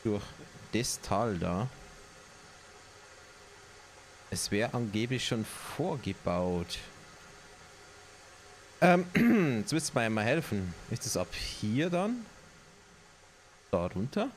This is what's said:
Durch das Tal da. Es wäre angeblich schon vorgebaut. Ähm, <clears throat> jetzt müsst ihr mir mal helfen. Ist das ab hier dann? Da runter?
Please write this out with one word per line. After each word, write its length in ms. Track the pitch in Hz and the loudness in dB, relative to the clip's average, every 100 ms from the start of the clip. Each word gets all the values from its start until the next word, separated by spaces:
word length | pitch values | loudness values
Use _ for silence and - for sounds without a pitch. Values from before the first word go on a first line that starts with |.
Durch 180 | - 104 - - - - - | 0 0 -2 -14 -18 -18 -4
das 280 | 107 127 - | -2 -2 -4
Tal 380 | - 101 117 95 | 0 2 2 0
da. 280 | 87 90 127 - - - - - - - - - - - - - - - - - - - - - - - - - - | 0 0 -2 -6 -18 -20 -20 -20 -20 -20 -20 -20 -20 -20 -20 -20 -20 -20 -20 -20 -20 -20 -20 -20 -20 -20 -20 -20 -8
Es 220 | 95 - | -4 0
wäre 240 | 101 117 123 | 2 2 0
angeblich 500 | 117 104 120 127 - | 0 0 0 0 0
schon 180 | 120 | 0
vorgebaut. 1300 | 107 - - - 170 156 104 95 - 87 90 87 85 - - - - - - - - - - - - - - - - - - - - - | -2 -6 -10 -4 -2 -2 -4 -4 0 0 2 0 -2 -8 -10 -18 -20 -20 -20 -20 -20 -20 -20 -20 -20 -20 -20 -20 -20 -20 -20 -20 -20 4
Ähm, 280 | 175 180 180 - | 8 8 6 4
<clears throat> 420 | 233 226 165 117 | 6 8 6 2
jetzt 120 | 101 | 2
müsst 220 | 151 156 131 | 0 0 2
ihr 60 | |
mir 80 | 113 | 2
mal 120 | 110 | 2
helfen. 480 | 107 151 151 104 92 85 - | 4 2 2 -2 -2 -6 -6
Ist 160 | 117 - | -6 -2
das 100 | 92 | -2
ab 160 | 90 | -2
hier 560 | - - - 104 117 170 | -4 -8 -4 0 2 2
dann? 380 | 170 202 247 226 - - - - - - - - - - - - - - | 2 0 -2 -6 -16 -20 -20 -20 -20 -20 -20 -20 -20 -20 -20 -20 -20 -2
Da 160 | 92 87 | -2 0
runter? 420 | 90 113 - 254 | -2 -4 -2 -4